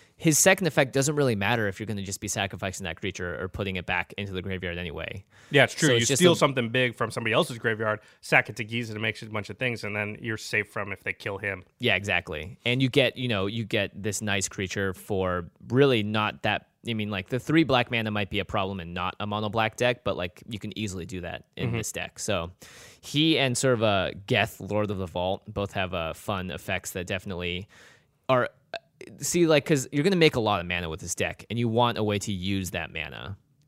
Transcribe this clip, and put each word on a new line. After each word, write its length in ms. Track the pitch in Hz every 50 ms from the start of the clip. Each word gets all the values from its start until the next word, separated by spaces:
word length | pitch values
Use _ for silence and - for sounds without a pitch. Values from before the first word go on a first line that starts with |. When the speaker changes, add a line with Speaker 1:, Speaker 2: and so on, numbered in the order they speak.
| - _ _
Speaker 1:
his 220 | - - 170 147 -
second 300 | - 190 190 190 190 156
effect 240 | - 160 143 123 -
doesn't 220 | 135 131 156 151
really 200 | 147 139 127 113
matter 320 | 98 98 104 123 117 107 101
if 120 | 95 -
you're 80 | 110 107
gonna 140 | 107 101
just 180 | 95 98 101 -
be 60 | 107 101
sacrificing 540 | - 110 98 95 - 92 104 95 90 - 95
that 140 | 85 80 -
creature 420 | - 95 - - 90 87 80 -
or 60 | 92 92
putting 260 | - - 104 98 92 90
it 80 | 87
back 280 | - 92 87 85 - - -
into 140 | 101 98 92
the 80 | 92
graveyard 360 | 90 98 95 90 90 87 87 87
anyway. 460 | 90 82 80 80 82 - - 98 - _ _ - - -
Speaker 2:
Yeah, 120 | 143 143 123
it's 80 | - -
true. 140 | - 165 147
Speaker 1:
So 40 | 123
Speaker 2:
You 40 | 117
Speaker 1:
it's 80 | 117 113
just 120 | 139 -
Speaker 2:
steal 120 | 180 175 160
Speaker 1:
a 20 |
Speaker 2:
something 340 | - 160 139 131 131 117 113
big 260 | 117 127 127 120 110
from 160 | - 120 107
somebody 220 | - 120 117 110 110
else's 240 | 143 165 - 123 113
graveyard, 420 | - 117 110 107 113 107 107 104 - - - _
sack 280 | - - 156 131 - -
it 60 | 107 -
to 60 | 113
Giza 300 | 107 117 120 120 110 107
to 60 | 107
make 220 | 110 110 104 -
a 40 | 113 107
bunch 220 | 104 107 101 -
of 80 | 104 -
things, 260 | 127 123 117 104 -
and 120 | 104 104
then 220 | 104 104 104 107 -
you're 160 | 123 113 110 -
safe 320 | - - - 107 101 -
from 200 | - 107 101 98 95
if 100 | - _
they 100 | 101 90
kill 240 | - - 107 101 95
him. 260 | 104 101 95 90 - _ _ _
Speaker 1:
Yeah, 160 | 123 113 98
exactly. 600 | 92 101 101 92 87 - 92 80 76 76 - - - _
And 160 | 117 123 131
you 80 | 135 123
get, 280 | - 139 127 117 - 123
you 100 | 127 123
know, 180 | 110 95 95 104
you 160 | 113 117 113
get 260 | 98 117 107 98 92 - 101
this 200 | 95 107 95 -
nice 260 | 110 104 101 98 95 -
creature 440 | - - 98 92 - 104 98 95 92
for 560 | - - - 104 92 92 90 90 90 87 - - _ - 92
really 340 | 113 131 143 139 127 110 104
not 400 | 104 107 110 107 104 - - -
that, 240 | 107 101 - - _ _ _ - 117
I 60 | 113
mean, 140 | 110 104 104
like, 200 | 104 92 92 -
the 100 | 131 120
three 240 | - - 151 165 160
black 260 | 135 135 123 120 -
mana 200 | 123 113 110 110
might 180 | 107 104 101 -
be 100 | 107 101
a 60 | 92
problem 360 | - - 104 95 95 98 92
and 120 | 82 85 87
not 220 | 90 90 92 - -
a 60 | 104 104
mono 200 | 104 107 107 104
black 280 | 101 113 110 110 - -
deck, 260 | 123 123 123 - _
but, 140 | 104 80 -
like, 260 | 92 90 - - - -
you 100 | 113 98
can 180 | - 104 - -
easily 280 | 110 98 90 95 -
do 160 | - 92 90
that 240 | 87 85 - - - _ _
in 120 | - - 117
Speaker 2:
Mm-hmm. 80 | 117 113
Speaker 1:
this 140 | 107 - -
deck. 260 | 82 85 - - -
So 320 | - - 101 87 85 95 - - - - - - - - - _
he 380 | - - - 147 156 160 156 123
and 180 | 135 127 120 -
sort 180 | - 131 123
of, 80 | 107 113
uh, 280 | 107 101 95 90 69 - 87 - -
Geth, 320 | 123 104 101 92 - -
Lord 320 | 101 98 101 107 107 98
of 60 | 104 92
the 80 | 95 82
Vault, 360 | 80 90 90 92 101 - - 104
both 240 | 101 101 101 95 -
have, 200 | 101 92 87 95
uh, 180 | 87 80 80 80
fun 380 | - - - 104 92 90 92
effects 400 | 73 - - - 95 87 - -
that 160 | - 95 90 90
definitely 600 | 101 92 - 104 90 87 87 87 87 87 98 - - - - - - _ _ _ _ _ _ -
are, 220 | 131 123 120 - - _ _ _ - - - _ _ _ - - 113 -
see, 280 | 143 - - 180 170 160
like, 180 | 156 143 -
'cause 220 | - 160 135 131 -
you're 120 | - 143 147
gonna 120 | 202 190
make 200 | 175 160 151 -
a 40 | 127
lot 200 | 107 107 104 90
of 60 | 85 87
mana 220 | 87 87 87 80
with 100 | 80 -
this 140 | - 87 -
deck, 300 | - 98 82 - - - -
and 80 | 107 117
you 80 | 120 113
want 300 | 110 120 120 120 110 -
a 60 | 107
way 160 | 104 104 101
to 120 | - 110
use 400 | 101 90 90 98 98 98 92 85
that 220 | 92 87 82 - -
mana. 440 | 80 78 73 62 55 62 92 101 - _ _ _ _ _